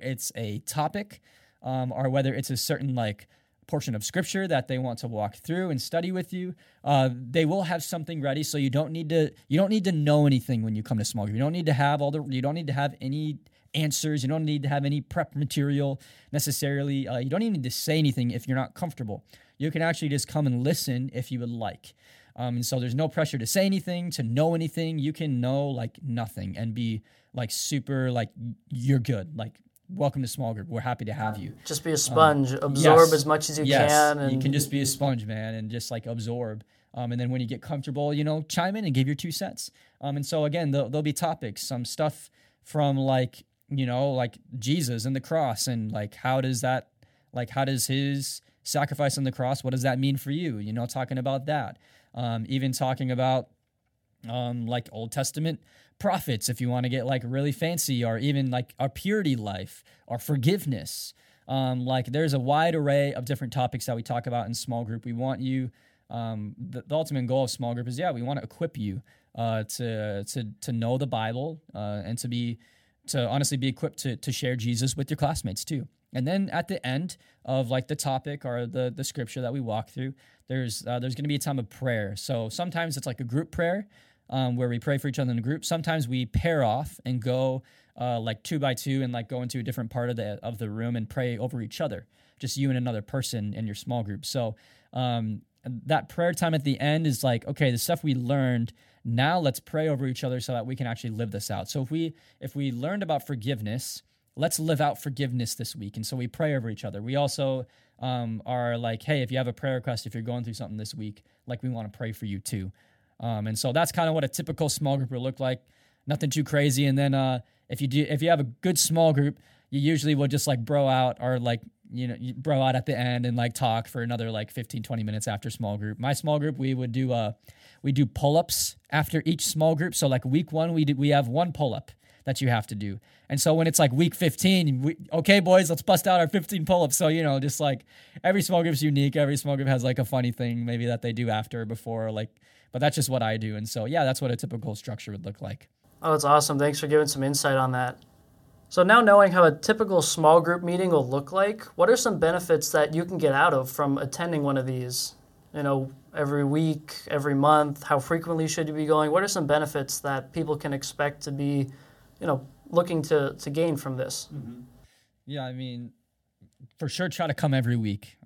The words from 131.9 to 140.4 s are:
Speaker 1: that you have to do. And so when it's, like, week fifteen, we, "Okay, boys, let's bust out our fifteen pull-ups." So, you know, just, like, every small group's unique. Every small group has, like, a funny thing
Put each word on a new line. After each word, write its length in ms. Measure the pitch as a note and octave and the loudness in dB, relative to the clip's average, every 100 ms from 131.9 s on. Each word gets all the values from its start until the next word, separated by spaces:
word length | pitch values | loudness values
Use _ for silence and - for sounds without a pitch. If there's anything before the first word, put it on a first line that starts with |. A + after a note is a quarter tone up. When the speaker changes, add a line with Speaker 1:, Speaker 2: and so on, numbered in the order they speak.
| - _ _ - | -20 _ _ -4
Speaker 1:
that 160 | B2+ | 0
you 80 | C3 | 2
have 180 | A#2 - | 2 0
to 80 | G#2+ | -6
do. 240 | G2+ G2 - _ - | -6 -8 -12 _ -6
And 100 | C#3 | 0
so 140 | E3 | 4
when 140 | D#3+ E3 | 4 4
it's, 120 | - | 6
like, 140 | D3 | 6
week 200 | B2+ F3 | 6 2
fifteen, 680 | - E3+ - F#3+ F#3+ D#3+ B2+ | 4 0 4 4 6 4 2
we, 160 | C#3 - - | 0 -2 -2
"Okay, 260 | E3 D#3+ G3+ | 0 6 6
boys, 300 | F3 F#3 E3 | 8 8 6
let's 140 | E3 | 2
bust 220 | - F#3 G3+ | 4 4 6
out 140 | F3+ | 4
our 80 | E3 | 4
fifteen 380 | G3+ D#3+ G3 D#3 | 2 0 -2 2
pull-ups." 320 | F3+ D3+ - | 4 4 2
So, 100 | E3 | 2
you 160 | D#3+ | 2
know, 160 | D#3 C3+ | 2 2
just, 220 | C#3 - | 0 0
like, 240 | D3 C3+ - - - - F3 | 0 -2 -6 -20 -20 -2 2
every 160 | F#3+ | 2
small 200 | E3 F3+ | 4 4
group's 200 | E3+ C#3+ | 4 2
unique. 340 | D3+ C#3 C#3 D3 | 2 4 4 4
Every 220 | C#3+ C#3+ | 2 2
small 180 | C#3+ C#3 | 0 0
group 140 | C3+ | 2
has, 140 | C3 | 2
like, 160 | B2+ B2+ | 2 0
a 60 | A#2+ | 0
funny 260 | C3 B2 | 0 0
thing 340 | A#2 | 0